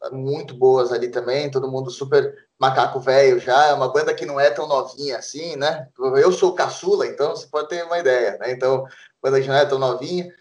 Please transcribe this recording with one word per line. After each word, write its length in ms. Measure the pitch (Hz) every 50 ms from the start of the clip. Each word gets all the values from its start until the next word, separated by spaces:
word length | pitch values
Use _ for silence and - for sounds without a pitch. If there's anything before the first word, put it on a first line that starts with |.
| - -
muito 420 | 131 135 135 139 147 160 143 131 127
boas 380 | 123 131 131 131 131 123 120
ali 180 | 123 113 123 120
também, 400 | 123 123 117 123 131 147 147 143
todo 220 | 135 131 135 131
mundo 180 | 131 131 131 123
super 540 | - - 139 135 147 139 123 - - - _ _ _ -
macaco 400 | 131 135 135 - - - - 196
velho 400 | - - 131 139 139 131 123 117
já, 280 | - 127 127 143 151
é 60 | 147 143
uma 180 | 135 131 127
banda 220 | 135 151 156 156 156
que 120 | - 160
não 140 | 147 143 135
é 100 | 143 151
tão 180 | 156 165 151
novinha 500 | 135 143 131 127 - - - 143 139 120
assim, 380 | 110 - - - 147 165 170 151
né, 320 | 135 143 156 165 151 135 - _ 123 131 131 131
eu 140 | 139 160 185
sou 180 | 180 - 196 180
o 40 | 180
caçula, 520 | 170 139 131 - - 170 185 202 175 127
então 220 | 117 101 131 143 160
você 180 | 165 156 -
pode 220 | - 151 151 151 151
ter 160 | 175 170 170
uma 140 | 165 170 175
ideia, 380 | 170 131 127 123 117 101 98
né, 140 | - 107 127
então, 340 | 127 127 131 131 135 127 135 - - - - _ _ _ -
banda 160 | 135 135 135
que 60 | 131
não 80 | 139 135
é 100 | 143 143
tão 140 | 135 135 135
novinha, 500 | 135 127 120 - 143 175 180 180 175 - - _